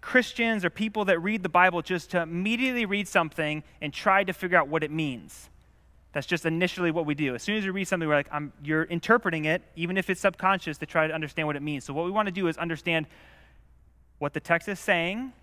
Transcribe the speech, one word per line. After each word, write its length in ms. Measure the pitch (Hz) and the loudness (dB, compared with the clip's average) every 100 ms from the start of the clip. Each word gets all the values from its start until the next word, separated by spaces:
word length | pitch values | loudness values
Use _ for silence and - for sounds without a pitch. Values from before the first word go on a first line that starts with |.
Christians 640 | - 254 233 - 233 220 | 2 2 2 -2 0 2
or 60 | 175 | -2
people 340 | - 220 214 196 | -2 -4 -2 2
that 120 | 170 | 2
read 240 | 180 220 | 2 -2
the 60 | 180 | 2
Bible 340 | 175 185 175 | 6 6 4
just 300 | - 180 - | -2 -4 0
to 100 | 180 | -2
immediately 640 | 160 170 196 233 262 247 214 | -2 -2 -2 0 0 0 0
read 220 | 202 202 | -2 -4
something 560 | 185 160 - 151 151 - - | -6 -8 -4 -4 -4 -10 -10
and 120 | 147 | -8
try 300 | - 214 190 | -2 2 2
to 100 | 190 | 0
figure 240 | 175 180 175 | -4 2 2
out 120 | 139 | 4
what 160 | 160 | 0
it 80 | 151 | -2
means. 580 | 156 156 120 76 - - - _ _ _ - _ | -2 -2 -4 -12 -20 -20 -20 _ _ _ -20 _
That's 140 | 151 135 | -6 -2
just 180 | 170 165 | 0 0
initially 460 | 165 180 - 170 | 2 0 2 0
what 140 | 160 151 | 0 0
we 80 | |
do. 200 | 147 147 | 0 0
As 80 | 120 | -2
soon 140 | - 214 | -2 -2
as 80 | |
we 60 | 196 | 0
read 180 | 190 190 | -4 -2
something, 200 | 180 160 | 0 2
we're 60 | |
like, 140 | 147 143 | 2 2
"I'm," 200 | 147 147 - | -4 -6 -10
you're 220 | 143 156 | -2 0
interpreting 600 | 160 170 - 226 208 160 156 | 0 -4 4 4 4 0 0
it, 160 | 175 - - | 0 -2 -6
even 200 | 170 190 | -2 -2
if 120 | 185 | -2
it's 120 | 185 | 2
subconscious, 580 | 196 - 185 190 170 147 | 0 2 2 2 -2 -8
to 80 | 151 | -2
try 220 | 170 156 | 0 2
to 40 | |
understand 320 | 165 151 - 151 | 0 -6 -2 -2
what 80 | 143 | -2
it 60 | |
means. 220 | 147 143 | -4 -6
So 80 | - | -4
what 120 | 143 | -4
we 60 | 175 | -2
wanna 180 | 202 208 | 0 0
do 160 | 180 180 | 0 -2
is 100 | 160 | 0
understand 500 | 170 160 - 165 156 - - - - - - - - _ _ _ | -4 -4 0 0 -2 -12 -20 -20 -20 -20 -20 -20 -20 _ _ _
what 140 | 143 | -6
the 80 | 151 | -6
text 280 | - 170 - | 2 2 2
is 100 | 190 | -6
saying 540 | - 180 170 208 262 - | 2 2 2 -2 -8 -12